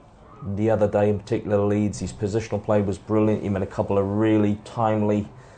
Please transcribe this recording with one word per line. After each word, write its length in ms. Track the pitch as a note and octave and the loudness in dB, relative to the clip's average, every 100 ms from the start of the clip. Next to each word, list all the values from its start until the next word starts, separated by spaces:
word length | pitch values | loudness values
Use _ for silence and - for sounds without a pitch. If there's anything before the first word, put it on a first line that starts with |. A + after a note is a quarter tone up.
| - - - - | -20 -20 -20 -14
the 240 | G2 G2 A2 | -8 -2 0
other 180 | A2 G#2 | 2 2
day, 220 | G#2 G#2 | 2 2
in 100 | G#2 | 0
particular 380 | - A2 G2 G#2 | -2 -4 0 0
Leeds, 360 | G2+ G#2 G#2 F2+ | 2 2 0 -2
his 120 | F#2 | -8
positional 500 | - G#2 A2 - G#2+ | -6 -4 -2 -2 -4
play 180 | - G#2 | 0 0
was 160 | G2 F#2 | 0 -4
brilliant. 460 | - G#2+ G#2+ G#2 | -2 2 2 2
He 40 | F#2+ | -2
made 140 | G2 | -2
a 40 | G2 | -4
couple 320 | - G#2 G2+ | -4 -2 0
of 60 | G2 | 0
really 520 | G#2 A2 A2 G#2 G#2 | 2 2 4 2 0
timely, 640 | - - A2 A2 G#2 G#2+ G#2 - - | -6 -2 0 0 0 0 -2 -10 -20